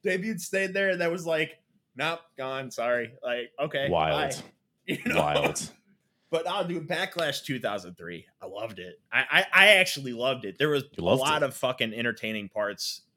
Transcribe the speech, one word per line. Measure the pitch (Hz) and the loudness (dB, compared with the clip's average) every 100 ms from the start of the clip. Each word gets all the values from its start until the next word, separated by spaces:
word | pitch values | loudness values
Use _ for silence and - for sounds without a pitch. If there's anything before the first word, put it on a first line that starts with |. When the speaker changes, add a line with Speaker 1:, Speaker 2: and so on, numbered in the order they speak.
| 196 | 0
Speaker 1:
Debuted, | 185 208 196 | -2 -2 -6
stayed | - 190 190 | -4 -2 0
there, | 190 196 | 0 0
and | 180 | 2
that | 170 | 0
was | 175 165 | 0 0
like, | 160 160 - _ _ _ 123 | 0 0 -4 _ _ _ -4
"Nope, | 151 165 - - | -4 -4 -10 -8
gone, | 131 135 131 | -6 -6 -6
sorry." | - 120 120 117 127 | -4 0 0 -2 -6
Like, | 123 123 120 - | -4 -4 -6 -6
okay, | 147 143 135 | -4 -2 0
Speaker 2:
Wild. | 85 78 151 147 | 2 2 2 0
Speaker 1:
bye. | - - _ _ | -4 -12 _ _
<laughs> | _ - | _ -6
You | 139 240 | -4 -2
know? | - | 2
Speaker 2:
Wild. | 78 147 - - - - _ _ _ _ _ | 2 2 2 -2 -8 -12 _ _ _ _ _
Speaker 1:
But, | 165 170 | -2 -2
oh, | 196 180 | -2 -2
dude, | 175 151 | -4 -4
Backlash | 170 190 175 156 135 | -4 -4 -2 -2 -2
two | - 131 | -4 -4
thousand | 110 101 90 90 | -2 -4 -8 -14
three, | 85 85 - _ | -12 -12 -14 _
I | - | -12
loved | 101 113 95 | -8 -10 -10
it. | 90 - _ | -14 -16 _
I, | 120 131 | 0 4
I, | 156 190 | 2 4
I | 185 196 196 | 8 10 8
actually | 185 - 135 | 6 0 -6
loved | 120 127 127 101 | -2 0 0 -6
it. | 95 | 0
There | 151 | 2
was | 147 135 - | 2 -2 -4
Speaker 2:
You | |
Speaker 1:
a | 87 | 2
Speaker 2:
loved | 123 | 4
Speaker 1:
lot | 135 151 | 4 2
Speaker 2:
it. | 143 | 0
Speaker 1:
of | 113 | 0
fucking | 127 127 120 | -4 0 -2
entertaining | 110 120 113 110 107 101 | 0 -2 -2 -4 -6 -6
parts | - 104 101 - - _ | -4 -4 -4 -8 -8 _